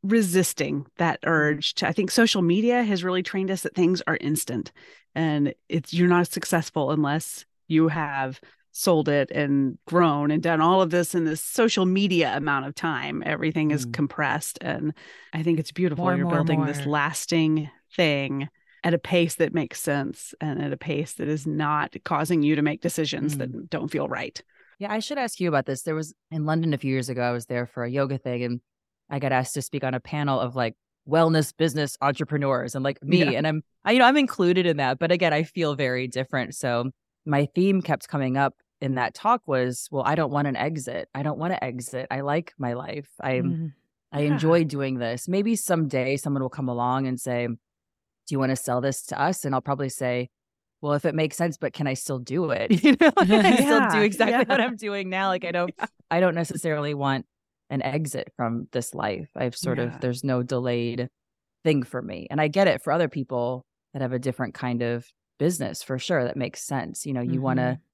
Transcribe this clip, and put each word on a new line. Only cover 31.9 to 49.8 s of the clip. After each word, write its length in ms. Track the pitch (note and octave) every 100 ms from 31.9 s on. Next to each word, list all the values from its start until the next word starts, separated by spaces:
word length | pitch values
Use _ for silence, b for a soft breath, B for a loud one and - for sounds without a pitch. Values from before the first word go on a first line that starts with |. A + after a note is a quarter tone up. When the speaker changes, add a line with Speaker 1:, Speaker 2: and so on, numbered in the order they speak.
| -
Speaker 2:
entrepreneurs 720 | C#3 C#3 D3+ D3+ C#3 B2+ B2+ C3+
and, 80 |
like, 180 | C3+ C#3
me. 180 | C#3 F3+
Speaker 1:
Yeah. 80 | D3+
Speaker 2:
And 160 | B2 D#3
I'm, 140 | D#3 - _ -
I, 80 |
you 60 | A#3+
know, 60 | B3
I'm 120 | D4
included 480 | C4 - F3 F3+ F3
in 100 | D3+
that. 220 | C3 C3+
But 120 | E3
again, 220 | F3 F3
I 100 | D3+
feel 300 | D#3+ - D#3+ C#3
very 320 | C3+ B2+ B2+
different. 460 | B2 C3 C#3 A#2+
So 380 | - C3 A#2+ B2+ - _ _ -
my 220 | C#3+ C#3+ -
theme 260 | F#3+ F#3+
kept 260 | E3+ D3 -
coming 280 | C#3+ C3 C3
up 160 | C#3 - _ _
in 140 | C#3 B2+
that 180 | A#2+ -
talk 260 | G#3+ A#3 -
was, 400 | C3 B2+ B2 -
"Well, 140 | D3 C3
I 80 | D#3
don't 160 | D3
want 160 | C#3+ C#3+
an 80 | C3
exit. 500 | C#3+ D#3+ B2+ A#2+ - C3+
I 80 |
don't 160 | D3 C3+
wanna 180 | E3 F#3
exit. 440 | B2+ B2 A#2+ C3 -
I 80 | C3
like 320 | C#3 D3+ E3+ -
my 140 | B2
life. 360 | A#2+ C#3 D3 C#3 -
I'm, 220 | C3+ C3 F3
Speaker 3:
Mm. 280 | E3 D#3+ - _ _ _
Speaker 2:
I 100 | D3
Speaker 1:
Yeah. 120 | D3
Speaker 2:
enjoy 320 | D3+ D#3 E3+ D#3
doing 340 | C#3+ C3+ C3
this. 280 | A#2 B2 -
Maybe 280 | F#3 G3+ A3+
someday 600 | - E3+ D3+ C3 B2+ C#3
someone 260 | D3+ C#3
will 60 | C3
come 200 | - C3
along 380 | A#2+ A#2+ C3 C3
and 120 | B2+
say, 280 | C3+ B2 A#2+
'Do 80 | A2+ _ _ _ _ _ _ -
you 80 | C#3
wanna 160 | C3 C3
sell 240 | - B2
this 200 | C3+ C3+ -
to 120 | -
us?' 260 | D3+ F#3+ C#3+
And 100 | C3
I'll 60 |
probably 280 | C3 C#3